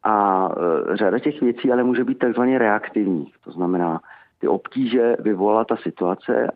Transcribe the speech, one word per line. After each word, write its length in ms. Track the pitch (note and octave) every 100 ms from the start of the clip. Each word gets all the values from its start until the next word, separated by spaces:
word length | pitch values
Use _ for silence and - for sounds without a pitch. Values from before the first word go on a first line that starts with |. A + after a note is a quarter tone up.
A, 460 | - G#2+ G2+ F#2+ F#2
eh, 460 | - F2 D#2 - G2
řada 220 | G2+ A2
těch 220 | D3+ D3
věcí 300 | B2 A#2+ C3+
ale 120 | B2
může 200 | B2 A#2+
být 160 | B2+ C3+
takzvaně 380 | B2 A2 B2 C3
reaktivních. 800 | A2+ G#2 - A2 G2 E2+ C#2 _
To 80 | -
znamená, 500 | E2+ F2 F2+ F2 D#2+ - - _ _
ty 80 | -
obtíže 680 | G2 - C3 B2 B2 A#2 A#2
vyvolala 460 | G#2+ F#2+ G2+ A2
ta 120 | A2+ A2+
situace 760 | - - F2+ F2+ - A#2 A#2+